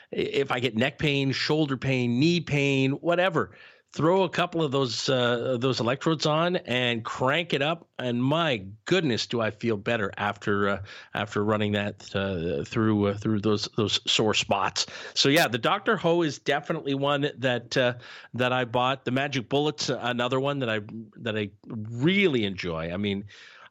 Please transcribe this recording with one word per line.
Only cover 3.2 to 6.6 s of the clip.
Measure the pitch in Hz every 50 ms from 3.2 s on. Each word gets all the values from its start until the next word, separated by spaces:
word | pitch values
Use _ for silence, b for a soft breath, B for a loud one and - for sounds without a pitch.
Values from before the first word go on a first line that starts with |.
| 180 190 165 143 101 - B B B B B B B B -
throw | - 139 165 185 196 190
a | 170
couple | - - 175 175 - 165 160
of | 139
those, | 127 139 135 120 110 - - -
uh, | 135 127 123 120 120 117 120 131 131 117
those | 120 135 123 -
electrodes | 117 117 135 139 - 165 160 143 -
on | 156 151 156 170 180 180
and | 175